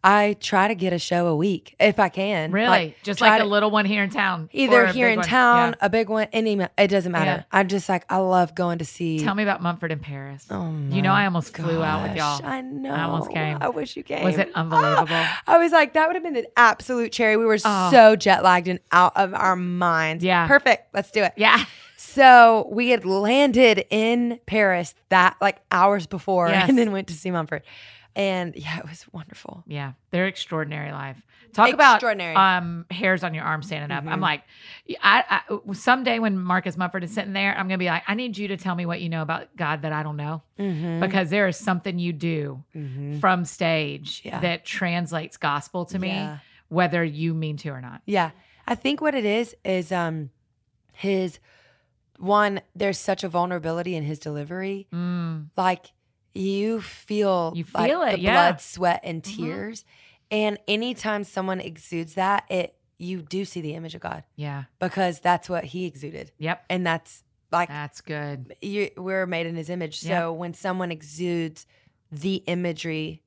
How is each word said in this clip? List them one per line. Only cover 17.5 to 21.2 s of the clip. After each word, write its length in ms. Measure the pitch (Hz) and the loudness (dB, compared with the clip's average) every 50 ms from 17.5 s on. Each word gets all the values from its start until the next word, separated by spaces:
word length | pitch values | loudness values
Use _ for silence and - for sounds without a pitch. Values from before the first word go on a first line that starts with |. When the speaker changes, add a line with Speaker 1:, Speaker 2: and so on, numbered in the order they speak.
| 214 214 - | 2 2 2
Speaker 2:
Oh. 280 | 220 208 190 185 180 | 0 2 2 4 8
Speaker 1:
so 240 | 269 247 226 220 220 | 10 12 12 12 10
jet 280 | 185 - 202 190 - 175 | 8 4 4 4 6 6
lagged 240 | 185 180 180 170 180 | 6 6 4 2 -2
and 100 | 180 180 _ _ | -6 -6 _ _
out 240 | - 175 180 175 - | 6 6 6 6 4
of 180 | - 196 185 190 | 2 0 0 0
our 200 | - - 190 185 | 0 2 2 2
minds. 680 | 180 180 180 180 180 180 175 165 160 160 156 160 165 175 | 0 -2 -4 -2 0 2 2 2 2 0 0 -2 -2 0
Speaker 2:
Yeah. 240 | 185 180 175 170 | 2 4 4 6
Speaker 1:
Perfect. 460 | 160 277 285 - 262 220 - - _ - | 6 6 6 6 4 2 2 0 _ -6
Let's 160 | 196 196 - | -6 -6 -2
do 100 | - 220 | 0 0